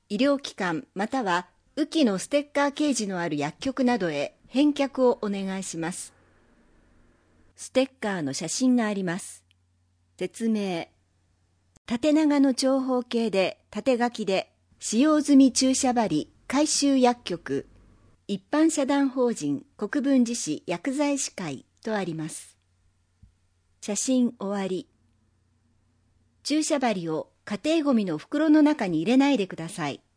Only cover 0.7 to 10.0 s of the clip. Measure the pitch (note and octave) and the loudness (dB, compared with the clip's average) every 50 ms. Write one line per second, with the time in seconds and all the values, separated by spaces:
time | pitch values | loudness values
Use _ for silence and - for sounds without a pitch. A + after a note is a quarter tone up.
0.7 | E3 D#3 - _ - F#3+ G3 A3+ - C4+ A#3+ F#3+ F3 F3 F3+ _ _ _ _ _ | -4 -4 -6 _ -8 -6 -6 -4 -4 -4 -2 0 -2 -2 -2 _ _ _ _ _
1.7 | - - D4+ D4 - E4 D4 A3+ G3 F#3 - - - D4 C#4+ D4 - C#4+ C#4+ C#4+ | -6 -6 -4 -2 0 2 2 2 2 0 -4 -2 -2 -2 -2 -2 -2 0 0 0
2.7 | C#4 - D4+ D4 C4+ A#3 G#3+ G3 F#3+ F3+ E3+ E3+ D3+ D3 C#3+ D3+ - - - C4+ | 0 -2 -2 -2 0 -2 -4 -6 -4 -4 -4 -4 -4 -4 -4 -4 -6 -6 -6 -6
3.7 | B3+ - C4 B3 A#3+ A3+ F#3+ E3+ D3+ C#3+ C#3+ - _ _ _ - - B3 D4 D4 | -2 0 0 2 2 0 -2 -2 -4 -4 -6 -6 _ _ _ -6 0 2 2 2
4.7 | C#4+ C#4+ C#4 C4+ - - B3+ B3 A#3 - - G#3 G3+ G3 G3 F#3+ F#3+ F#3+ F#3 - | 2 0 -2 -4 0 2 2 2 2 2 -2 -4 -4 -4 -4 -4 -6 -6 -8 -8
5.7 | - D#3+ E3 E3 F3+ - - - _ _ _ _ _ _ _ _ _ _ _ _ | -8 -6 -6 -6 -6 -8 -12 -16 _ _ _ _ _ _ _ _ _ _ _ _
6.7 | _ _ _ _ _ _ _ _ _ _ _ _ _ _ _ _ _ - - - | _ _ _ _ _ _ _ _ _ _ _ _ _ _ _ _ _ -20 -12 -4
7.7 | - C4 C4 C4 _ - - G#3+ G3 F3+ D#3 C3+ C3+ - F3 D#3+ - - B3+ B3+ | 0 0 0 0 _ -8 -6 -4 -4 -4 -4 -4 -6 -6 -6 -6 -4 0 2 2
8.7 | B3 B3 A3+ G#3 G#3 G3 F#3+ F3+ E3 G3 - - - - _ _ _ _ _ _ | 2 2 2 0 -2 -4 -4 -4 -4 -6 -8 -12 -18 -20 _ _ _ _ _ _
9.7 | _ _ _ _ _ _ | _ _ _ _ _ _